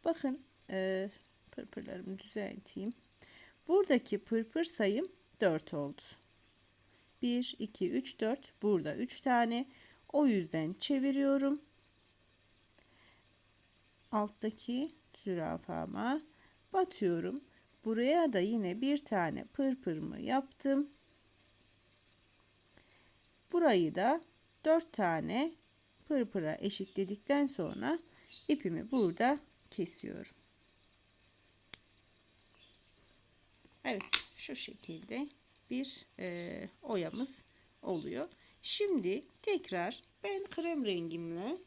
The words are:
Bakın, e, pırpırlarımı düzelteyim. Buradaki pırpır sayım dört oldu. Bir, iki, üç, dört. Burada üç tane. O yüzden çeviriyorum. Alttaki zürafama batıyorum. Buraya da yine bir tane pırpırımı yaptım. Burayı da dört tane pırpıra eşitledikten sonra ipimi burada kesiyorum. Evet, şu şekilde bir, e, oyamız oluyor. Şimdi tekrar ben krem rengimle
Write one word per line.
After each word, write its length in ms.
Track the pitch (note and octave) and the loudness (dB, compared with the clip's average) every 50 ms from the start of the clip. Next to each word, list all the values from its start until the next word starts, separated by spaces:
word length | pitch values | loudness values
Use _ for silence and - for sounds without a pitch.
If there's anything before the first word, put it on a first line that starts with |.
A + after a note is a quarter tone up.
| - | 0
Bakın, 340 | E4+ E4 - - C4+ B3+ D4+ - _ _ _ _ - | 0 -2 0 -2 -2 -2 -4 -10 _ _ _ _ -6
e, 400 | F#3+ F#3+ F#3+ F#3+ F#3+ F#3+ F#3+ G3+ - - _ _ _ _ _ - | -4 -2 0 0 0 0 -2 -4 -8 -14 _ _ _ _ _ -16
pırpırlarımı 680 | - - - - - - - - - F3+ F#3+ F#3 G3 F#3+ | -14 -14 -14 -12 -12 -12 -10 -8 -10 -10 -8 -10 -10 -10
düzelteyim. 720 | - - - G#3+ G3+ G3 - G3 - - - F#3+ F#3+ A3 A#3+ - _ _ _ _ - - - - - - _ _ _ | -12 -10 -8 -6 -6 -6 -8 -12 -16 -12 -10 -6 -6 -6 -6 -8 _ _ _ _ -20 -20 -20 -20 -20 -20 _ _ _
Buradaki 560 | - E4+ G4 G4 - C#4 A#3+ - - G#3 G3 - | 2 4 4 6 6 4 4 4 0 -4 -4 -2
pırpır 400 | - A3+ A3+ A3+ A3+ - D#4+ E4+ | 0 0 0 0 0 -2 -2 -2
sayım 480 | E4 - - A3 G3 G3+ A#3+ F#4 F#4 - _ _ _ _ - | -2 0 2 2 2 2 2 -2 -4 -8 _ _ _ _ 2
dört 320 | A3 F#3 D#3+ D#3+ - - - | 2 2 2 2 -2 -4 -6
oldu. 280 | D3+ C#3+ C#3 C#3+ - - - - - _ _ _ _ _ _ _ _ _ _ _ _ _ _ _ _ _ _ _ _ | -4 -4 -6 -8 -12 -16 -18 -20 -20 _ _ _ _ _ _ _ _ _ _ _ _ _ _ _ _ _ _ _ _
Bir, 340 | - A#3+ A#3+ B3 B3 - - - | -2 0 0 0 -2 -4 -6 -8
iki, 320 | A3 G#3 - - F#3+ F3 | -8 -10 -4 -4 -2 0
üç, 280 | - C4 C4 - - - | 0 -2 -4 -4 -6 -2
dört. 340 | A3 A3 B3+ C#4 - - - _ | -2 -2 -2 -2 -6 -20 -14 _
Burada 340 | - G#3 G#3 F3 - D3+ - | 2 2 2 2 2 -2 -4
üç 260 | - A#3 B3 - - | -4 -4 -4 -6 -4
tane. 460 | - C4+ B3 A#3+ A#3 A3+ A#3 A#3 C4+ - - - - - - - _ - - | 0 2 4 4 4 2 2 -2 -4 -6 -10 -20 -20 -20 -20 -20 _ -2 2
O 140 | C#4 D4 | 4 6
yüzden 460 | C4+ A3 G3 E3+ D#3 - D#3+ D#3 D#3 F#3+ | 6 6 4 2 0 -2 -2 -2 -2 -2
çeviriyorum. 880 | - - - C#4+ C4+ C4 C#4 C4+ C#4 C#4 C#4 C#4 C#4 C4+ C#4 C#4+ D4 - _ _ _ _ _ _ _ _ _ _ _ _ _ _ _ _ _ _ _ _ _ _ - _ _ _ _ - - _ _ _ _ _ _ _ _ _ _ _ _ _ _ _ _ _ _ _ _ | -4 -2 0 0 2 2 2 2 2 4 4 4 4 4 2 0 0 -4 _ _ _ _ _ _ _ _ _ _ _ _ _ _ _ _ _ _ _ _ _ _ -20 _ _ _ _ -20 -20 _ _ _ _ _ _ _ _ _ _ _ _ _ _ _ _ _ _ _ _
Alttaki 800 | - G#3+ G#3 G#3 - _ - A3 A3 - - - A#3+ B3+ C#4+ D#4+ - _ _ _ - | 0 0 0 0 -4 _ -4 -4 -4 -4 -6 -4 -2 -2 -2 -4 -6 _ _ _ -20
zürafama 1040 | - - G3+ F3+ F3 D#3 E3 E3 E3 - - E3 E3 D#3+ F3 - G3 G#3+ A#3+ C#4 D#4 D4+ - _ _ - - _ _ _ _ - | -10 -4 -2 -2 0 0 -2 -2 -4 -6 -6 -4 -4 -4 -4 -4 -2 -2 0 -2 -2 -4 -10 _ _ -20 -20 _ _ _ _ 2
batıyorum. 680 | F#4+ F#4 F#4 - - G#3+ F3+ F3 E3 E3 F3+ A3+ C#4+ - - _ - _ _ _ _ _ | 2 2 2 0 0 2 2 2 2 0 -2 -4 -6 -8 -14 _ -20 _ _ _ _ _
Buraya 480 | A3 A3+ A3 A#3+ C4 D#4 F4 E4 D4 A3+ | -2 0 2 4 4 6 6 4 4 4
da 60 | F#3+ | 2
yine 420 | F3 G#3 A3+ A3+ G3+ F3+ F3+ A3 | 2 2 2 0 0 0 -2 0
bir 160 | B3+ C4+ D4 | 0 2 2
tane 460 | C#4+ - - A3+ F#3+ E3+ D#3+ - - - | 0 0 0 0 0 2 0 -2 -6 -8
pırpırımı 760 | - _ - C#4 C4+ B3+ C4 - F#3+ D#3+ D#3 D#3 - - - | -8 _ 0 0 0 0 0 -2 -4 -4 -2 -4 -6 -8 -6
yaptım. 680 | - - B3 C4+ C4+ C4+ - _ - C#4 C#4 C#4 D4 C#4+ - _ _ _ _ _ _ _ _ _ _ _ _ _ _ _ _ _ _ _ _ _ _ _ _ _ _ _ _ _ _ _ _ _ _ _ _ - _ _ _ _ _ _ _ _ _ _ _ _ _ _ | -2 0 0 0 0 -2 -14 _ 0 2 2 2 2 -2 -6 _ _ _ _ _ _ _ _ _ _ _ _ _ _ _ _ _ _ _ _ _ _ _ _ _ _ _ _ _ _ _ _ _ _ _ _ -20 _ _ _ _ _ _ _ _ _ _ _ _ _ _
Burayı 440 | - F4 E4+ D4 A3 F3+ E3+ D#3 - | 2 6 8 8 8 8 6 4 2
da 260 | F3 G3 A#3+ D4 E4+ E4 _ _ _ _ _ _ _ - | 2 4 4 4 2 0 _ _ _ _ _ _ _ 4
dört 280 | D#4 D#4+ E4+ E4 - - | 4 4 4 4 -2 -2
tane 600 | - G3+ F3 E3 D#3+ D#3 D#3+ F#3 A#3+ D4 E4 E4 _ _ _ _ _ _ _ _ _ _ | 0 2 2 2 0 0 0 0 0 0 0 -4 _ _ _ _ _ _ _ _ _ _
pırpıra 500 | - D4+ C4+ A#3 - - G3 D#3+ D3+ D#3 - | 0 2 2 2 2 0 -2 0 0 -2 -2
eşitledikten 840 | - G3+ - - G3 - - - G3 F#3 G#3 G#3 _ - C#4 C#4+ C#4+ | -2 -2 -2 -2 -6 -6 -2 -2 -2 -2 -4 -8 _ 0 2 4 4
sonra 540 | C4+ C#4 - E3+ - - - A3 C4 D#4+ E4+ - - - - - - - - - | 2 0 -4 -4 -4 -4 -2 -2 -2 -2 -2 -4 -12 -20 -20 -20 -20 -20 -12 0
ipimi 440 | - D4+ - - F#3 E3 D#3+ F#3+ A3+ | 0 0 2 2 -2 -2 -2 -4 0
burada 480 | C4+ B3+ G#3+ F3 F3 - - B3+ D4 C#4+ - _ _ _ _ - | 2 2 2 2 2 2 2 2 2 0 -4 _ _ _ _ -12
kesiyorum. 640 | - - F3+ F3 - - - - G1+ - - - - _ _ _ _ _ _ _ _ _ _ _ _ _ _ _ _ _ _ _ _ _ _ _ _ _ _ _ - - _ _ _ _ _ _ _ _ _ _ _ _ _ _ _ _ - _ _ _ _ _ _ _ - _ _ _ _ _ _ _ _ _ _ _ _ - _ _ - | -6 -6 -4 -4 -6 -10 -8 -10 -10 -10 -10 -12 -14 _ _ _ _ _ _ _ _ _ _ _ _ _ _ _ _ _ _ _ _ _ _ _ _ _ _ _ -16 -16 _ _ _ _ _ _ _ _ _ _ _ _ _ _ _ _ -20 _ _ _ _ _ _ _ -20 _ _ _ _ _ _ _ _ _ _ _ _ -20 _ _ -6
Evet, 180 | C4 A#3+ G3 - - - - - - - | -4 -4 -4 2 2 2 2 2 -4 -14
şu 200 | - - - C4+ | -12 -10 -10 -8
şekilde 760 | - - - - - - - E3 D#3+ G3 G3 - B3 D4 C#4+ - _ _ _ _ _ _ _ | -8 -8 -10 -12 -14 -14 -12 -12 -12 -10 -8 -6 -6 -6 -8 -10 _ _ _ _ _ _ _
bir, 360 | B3 B3+ C#4 C4+ - - - _ _ - | -6 -6 -6 -8 -12 -16 -18 _ _ -10
e, 500 | F#3 F3+ F3 F3 F3 F3 - - - F#3+ - _ | -8 -8 -6 -6 -8 -8 -8 -10 -10 -12 -14 _
oyamız 640 | - - A3+ F#3+ E3+ D#3+ - A3 C4 C4+ - - - _ _ _ _ _ _ _ | -8 -4 -2 -2 -2 -2 -4 -6 -6 -6 -8 -18 -20 _ _ _ _ _ _ _
oluyor. 480 | - - F#3 D#3+ - C#3+ - - D4+ F4 - _ - - - _ | -6 -4 -4 -4 -4 -4 -6 -6 -6 -8 -10 _ -20 -20 -20 _
Şimdi 640 | - - - - G#4 G4+ F4+ C4+ F#3 F3+ G3 C#4+ - - _ _ | -6 -6 -2 0 2 2 2 2 2 0 -2 -2 -4 -10 _ _
tekrar 640 | - G#4+ G4+ E4+ - - F#3+ F3 F3 F#3+ B3+ - - _ _ _ - | -2 0 0 0 -2 -2 -4 -2 -2 -2 -4 -8 -16 _ _ _ -6
ben 200 | G4+ G4+ G4 G4 | -4 -4 -4 -6
krem 420 | - - - E4 E4+ E4+ D4 B3 | -6 -6 -4 -2 -2 0 0 0
rengimle 720 | G#3 F#3 E3+ E3+ E3 E3 E3 E3+ E3 E3+ E3+ F#3+ A#3+ E4 F#4 - | 0 0 -2 -2 -4 -6 -6 -6 -6 -6 -4 -4 -4 -6 -6 -10